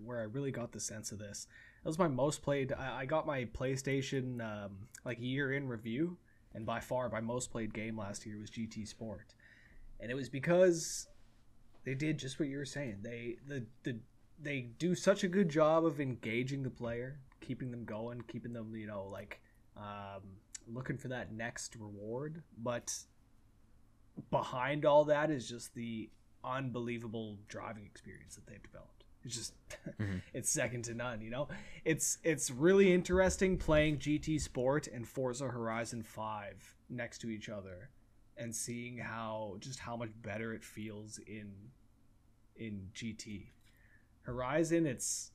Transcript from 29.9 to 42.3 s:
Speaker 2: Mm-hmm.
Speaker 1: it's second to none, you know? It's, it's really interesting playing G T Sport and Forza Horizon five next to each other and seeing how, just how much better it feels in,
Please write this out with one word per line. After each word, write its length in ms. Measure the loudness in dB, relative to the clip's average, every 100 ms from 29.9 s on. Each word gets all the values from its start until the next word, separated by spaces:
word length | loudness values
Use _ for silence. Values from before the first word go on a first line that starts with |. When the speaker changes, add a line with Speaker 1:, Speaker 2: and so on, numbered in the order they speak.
| -4
Speaker 2:
Mm-hmm. 180 | -2 -2 -4
Speaker 1:
it's 160 | -4 0
second 340 | 0 0 -2
to 100 | -4
none, 260 | -4 -4 -6
you 80 | -4
know? 180 | -4 -4 -6 -10 -4
It's, 340 | 0 2 2 2
it's 280 | 2 2 2
really 420 | 4 8 10 10
interesting 640 | 8 6 6 6 6 4 4
playing 420 | 6 8 8 4
G 200 | 2 2
T 200 | 2 0
Sport 500 | 0 2 4 4 0
and 180 | -8 -6
Forza 400 | -2 -2 0 -4
Horizon 540 | -2 -2 -2 -2 -6
five 720 | -8 -6 -6 -4 -8 -12 -18 -20 -10
next 280 | -6 -6 -6
to 120 | -6
each 180 | -6 -6
other 420 | -8 -8 -12 -14 -20 -20 -20 -18 -10
and 180 | -6
seeing 440 | -4 -4 -4 -6 -8
how, 580 | -6 -4 -4 -4 -6 -6
just 180 | -8 -8
how 180 | -6 -6
much 140 | -6 -8
better 300 | -6 -4 -4
it 100 | -6
feels 540 | -8 -8 -8 -8 -10 -12 -10
in, 260 | -10 -10 -12 -16 -20 -20 -20 -20 -20 -20